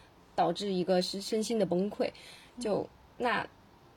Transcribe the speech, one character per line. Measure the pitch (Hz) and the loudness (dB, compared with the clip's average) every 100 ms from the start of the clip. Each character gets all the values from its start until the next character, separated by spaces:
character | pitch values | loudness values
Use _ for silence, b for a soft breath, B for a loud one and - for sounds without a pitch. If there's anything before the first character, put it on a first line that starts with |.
| B - - | B -20 -6
导 | - 175 | 0 2
致 | 170 202 | 2 -2
一 | 185 | 0
个 | 180 185 | 2 2
是 | 185 196 | 2 -4
身 | - 220 | -2 -2
心 | 214 226 | 0 0
的 | 185 | 2
崩 | 180 202 | 2 0
溃。 | - - - B B B - | -2 -4 -4 B B B -6
就， | 220 190 - - - - | -2 -2 -2 -12 -16 -4
那 | 240 208 - - - - - | 0 0 -4 -12 -20 -20 -20